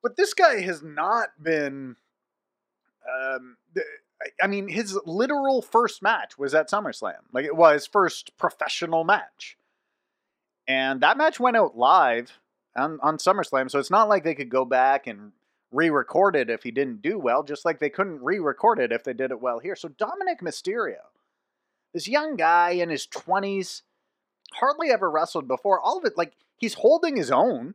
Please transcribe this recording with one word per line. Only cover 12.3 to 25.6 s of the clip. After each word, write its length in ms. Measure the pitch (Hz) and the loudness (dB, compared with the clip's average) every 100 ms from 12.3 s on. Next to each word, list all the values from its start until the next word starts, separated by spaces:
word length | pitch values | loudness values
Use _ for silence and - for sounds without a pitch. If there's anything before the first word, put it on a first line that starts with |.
| - _ _ _ 120 | -20 _ _ _ -6
on, 220 | 147 156 | -4 -2
on 160 | 143 156 | -2 0
SummerSlam, 540 | - 202 175 135 131 | 0 0 0 -2 0
so 80 | 143 | -2
it's 100 | 135 | 2
not 180 | 196 214 | 2 4
like 160 | 202 | 2
they 120 | 160 143 | 0 -4
could 140 | 127 | -2
go 160 | 131 127 | -2 2
back 420 | 127 131 139 - | 2 4 2 -2
and 240 | 104 104 _ _ _ _ | -14 -18 _ _ _ _
re-record 640 | 127 165 143 123 160 196 160 | 0 2 2 0 2 2 2
it 160 | 117 | -2
if 100 | 113 | -4
he 80 | 123 | -4
didn't 320 | 113 139 110 | -4 -4 -4
do 160 | 135 208 | -6 -2
well, 240 | 127 127 | 0 0
just 240 | 151 143 170 | -2 -4 -4
like 140 | 151 | -2
they 100 | 147 | -4
couldn't 340 | - 196 151 | -2 -6 -4
re-record 540 | 123 196 151 131 220 214 | -4 -2 -2 0 0 2
it 140 | 120 | 0
if 120 | 117 | -2
they 80 | - | -4
did 200 | 117 131 | -4 -4
it 100 | 120 | -4
well 160 | 123 117 | -4 -4
here. 180 | 175 180 | -8 -10
So 120 | 165 | -12
Dominic 520 | 143 208 370 370 320 | -6 -6 -4 -6 -4
Mysterio, 580 | 170 - 185 226 180 95 - _ _ _ _ _ _ _ _ 170 | -8 -8 -6 -4 -6 -8 -18 _ _ _ _ _ _ _ _ -10
this 120 | 170 | -2
young 280 | 277 311 247 | -2 -2 0
guy 340 | 165 175 175 | 4 4 4
in 220 | 180 170 | 0 -2
his 160 | 143 - | -4 -6
twenties, 720 | - - 190 196 196 180 - _ _ _ _ _ _ _ | -14 -4 -2 -2 -6 -8 -12 _ _ _ _ _ _ _
hardly 380 | - 254 302 320 | -2 -2 0 0
ever 180 | 226 185 | 2 2
wrestled 380 | 156 165 165 131 | 0 -2 -4 -4
before. 320 | 127 | -4